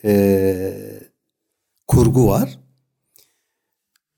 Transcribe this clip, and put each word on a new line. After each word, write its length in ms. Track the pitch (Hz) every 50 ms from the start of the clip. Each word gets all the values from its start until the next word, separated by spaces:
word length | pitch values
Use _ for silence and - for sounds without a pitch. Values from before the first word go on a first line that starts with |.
| -
e, 1000 | 104 101 101 101 98 98 95 95 95 95 90 95 95 95 98 - 52 52 52 - _ _ _ _ _ _ _ _ _ _ _ _ _ _ _ _
kurgu 420 | - - 127 120 110 107 131 120 101
var. 300 | 95 135 262 - - - _ _ _ _ _ _ _ _ _ _ _ _ _ _ _ _ _ _ _ _ _ _ _ _ _ _ _ _ _ _ _